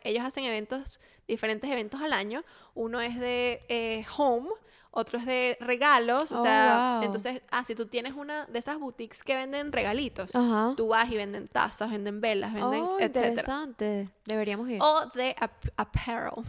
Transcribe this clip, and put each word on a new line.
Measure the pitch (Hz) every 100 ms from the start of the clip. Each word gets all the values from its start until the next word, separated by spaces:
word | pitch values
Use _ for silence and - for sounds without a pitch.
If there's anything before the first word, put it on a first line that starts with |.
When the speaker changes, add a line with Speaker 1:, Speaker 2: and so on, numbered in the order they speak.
Speaker 1:
ellos | - 226
hacen | 254 277
eventos, | 262 220 214 262 269 - _ _ -
diferentes | 226 220 220 196
eventos | 247 214 269
al | 311
año. | 240 202 247 - - -
Uno | - 226 240
es | 233 240
de, | 247 247 247 233 -
eh, | 233 226 220 220 -
home, | 285 233 285 440 - - _
otro | - 226 240
es |
de | 240 254 254 240
regalos, | 240 247 285 262 233 247 311
o | 240
Speaker 2:
Oh, |
Speaker 1:
sea, | 240 220 220 233 254 240
Speaker 2:
wow. | 208
Speaker 1:
entonces, | 196 247 254 -
ah, | 233 254
si |
tú | 226 226
tienes | 247 240
una | 269 285 302 294
de | 233
esas | 240 302
boutiques | 277 - 226 -
que | -
venden | 262 262 285 294
regalitos, | 262 202 233 277 - 190
Speaker 2:
Ajá. | 247 240 214 226 269
Speaker 1:
tú | 220
vas | 220 233
y | 220
venden | 202 208 -
tazas, | - - - 214
venden | 214 202 208
velas, | 226 208 208
venden | 214 240 277
Speaker 2:
Oh, | 349 381
Speaker 1:
etcétera. | 339 254 233
Speaker 2:
interesante. | 233 - 277 302 233 214 202 196 - -
Deberíamos | 220 208 202 247
ir. | 220
Speaker 1:
O | 302 311 311
de | 247 254 254
ap-, | 226 - - -
apparel. | - - - 233 - -